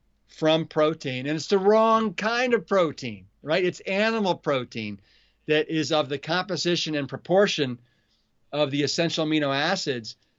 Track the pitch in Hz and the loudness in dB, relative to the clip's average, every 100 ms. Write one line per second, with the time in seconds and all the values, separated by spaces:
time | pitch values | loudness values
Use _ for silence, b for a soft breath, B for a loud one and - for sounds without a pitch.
0 | _ _ _ - 156 160 156 160 151 160 | _ _ _ -2 2 2 0 0 2 0
1 | 143 127 139 156 - 196 196 220 226 226 | -6 -6 -4 -6 0 2 4 4 6 4
2 | 220 170 214 233 254 233 - 196 160 135 | 0 -2 -2 0 0 0 2 2 2 -2
3 | 127 98 92 _ 139 170 180 - - 196 | -10 -10 -16 _ -2 0 0 -2 -4 0
4 | 220 226 190 165 156 135 120 120 107 98 | 0 2 0 0 0 -2 -2 -8 -8 -10
5 | b b b b - 151 143 160 139 156 | b b b b 0 0 2 -2 0 0
6 | 135 139 156 180 185 170 175 170 160 147 | 0 -4 -2 -2 -2 -2 0 0 -2 -4
7 | 135 107 - 190 202 - 131 120 _ _ | -6 -8 2 4 4 2 -2 -4 _ _
8 | _ _ _ _ _ 147 139 143 143 - | _ _ _ _ _ -2 -2 0 -2 0
9 | 170 165 156 156 139 139 160 190 151 123 | 0 0 0 0 0 0 0 -2 -4 -6
10 | 110 - _ | -8 -18 _